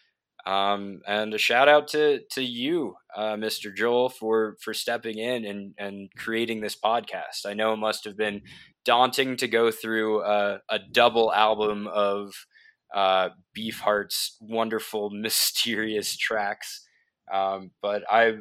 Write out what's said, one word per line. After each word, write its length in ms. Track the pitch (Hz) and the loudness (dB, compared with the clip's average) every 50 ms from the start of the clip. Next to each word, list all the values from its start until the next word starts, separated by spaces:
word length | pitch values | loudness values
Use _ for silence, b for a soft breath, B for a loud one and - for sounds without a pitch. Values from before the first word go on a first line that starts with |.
| _ _ _ _ _ _ _ _ - | _ _ _ _ _ _ _ _ -4
Um, 540 | 95 98 98 98 101 101 101 101 101 95 - - | -2 0 2 2 2 0 -2 -4 -10 -12 -12 -6
and 280 | 101 104 107 110 110 107 | -4 -2 -2 -2 -2 -2
a 40 | 104 | -2
shout 300 | - - 120 123 139 147 | 0 2 4 6 8 8
out 200 | 151 151 147 - | 8 6 4 2
to, 320 | - 151 151 147 139 120 - - | 0 2 2 2 2 0 -2 -8
to 100 | - - | -6 -6
you, 520 | 131 123 120 120 127 147 175 170 135 98 - - _ _ - | -6 -6 -6 -4 -4 -2 -2 -2 -2 -4 -8 -12 _ _ -8
uh, 220 | 101 107 107 107 | -6 -4 -4 -4
Mister 340 | 104 110 107 - - - 104 | -2 -4 -4 -4 -6 -10 -12
Joel, 380 | 95 98 113 120 120 123 127 127 | -4 -2 0 2 4 4 2 2
for, 480 | - - 113 110 110 110 110 107 104 - | -2 -4 -2 0 2 2 2 0 -4 -10
for 120 | - 113 | -10 -8
stepping 460 | 107 - - 120 120 113 113 113 107 110 | -6 -6 -4 -4 -4 -4 -4 -8 -8 -6
in 260 | 113 123 127 120 110 | -4 -4 -4 -4 -4
and, 300 | 101 101 101 98 98 - - | -6 -8 -8 -10 -12 -12 -10
and 300 | 101 98 101 101 98 90 _ | -10 -10 -10 -12 -16 -16 _
creating 440 | - - 113 113 113 117 113 113 107 | -12 -8 -4 -2 -2 -2 -2 -4 -6
this 160 | 107 101 - - | -6 -8 -8 -2
podcast. 640 | - 107 113 120 104 - - 87 76 - - - - | 0 0 0 0 -2 -6 -10 -10 -10 -10 -10 -10 -8
I 60 | 101 | -8
know 200 | 104 107 110 110 110 | -4 0 0 0 0
it 20 | 107 | 0
must 260 | 110 107 104 - - | -2 -2 -2 -4 -6
have 120 | 107 95 | -12 -6
been 260 | 104 107 104 101 98 - B B B B B B _ - | -4 -4 -4 -4 -8 -12 B B B B B B _ 0
daunting 500 | 123 120 120 127 127 - 139 135 131 127 | 2 4 4 4 4 2 0 -2 -2 -2
to 120 | 123 131 117 | -4 -4 0
go 220 | 113 113 117 113 | 2 4 4 4
through 520 | 110 - - 110 110 110 110 110 107 104 98 | 2 0 -4 -2 -2 0 0 2 0 0 2
a, 360 | 104 104 104 101 101 98 98 _ - | 2 2 2 2 0 -2 -6 _ -6
a 80 | 110 104 | -6 -6
double 540 | 98 - 120 120 120 120 113 117 113 110 | -6 0 4 6 6 6 6 6 4 4
album 540 | - 104 107 107 110 104 107 107 104 104 104 107 | 6 4 4 4 4 2 2 0 0 -2 -6 -4
of, 440 | 104 104 101 101 101 101 101 98 - - - b b b b b b b _ - - | 0 2 2 2 2 -2 -4 -8 -14 -18 -20 b b b b b b b _ -8 -2
uh, 340 | 98 98 95 95 95 92 87 - _ _ _ - | 0 2 4 4 4 2 0 -4 _ _ _ -12
Beefheart's 800 | 110 113 110 107 - - 104 104 101 98 - - - - - - _ | -10 -8 -8 -8 -2 0 2 2 2 0 -2 -4 -6 -6 -6 -8 _
wonderful, 680 | 110 107 113 113 113 110 113 104 - - - 107 104 104 | -14 -6 -2 -2 -2 0 -2 -4 -6 -4 -6 -4 -4 -4
<laughs> 20 | |
mysterious 1040 | 101 101 110 110 - - - - - - - 120 113 104 110 110 107 104 92 - - | -6 -6 -4 -2 0 0 0 0 0 -2 -2 -2 -2 -2 -2 -2 -2 -2 -2 -4 -6
tracks. 720 | - - - 110 107 101 101 107 - - - - - - _ _ _ _ _ _ _ _ - | -4 -4 -2 -2 0 -2 -2 -4 -6 -10 -16 -16 -16 -20 _ _ _ _ _ _ _ _ -4
Um, 380 | 95 95 95 95 98 95 95 90 _ - | -2 0 0 0 -2 -4 -8 -14 _ -6
but 200 | - 101 104 104 - - | -4 -2 -2 -2 0 4
I, 220 | 104 113 117 113 110 107 | 4 6 6 6 2 0